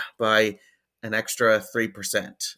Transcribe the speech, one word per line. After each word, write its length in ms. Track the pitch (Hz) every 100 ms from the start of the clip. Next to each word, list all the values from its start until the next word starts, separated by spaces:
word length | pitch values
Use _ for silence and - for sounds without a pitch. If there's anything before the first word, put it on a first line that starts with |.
| - -
by 400 | 110 107 107 101 _ _ _ _
an 120 | 113
extra 460 | 107 - - 117 107
three 280 | 98 117 113
percent 680 | 98 98 104 95 - -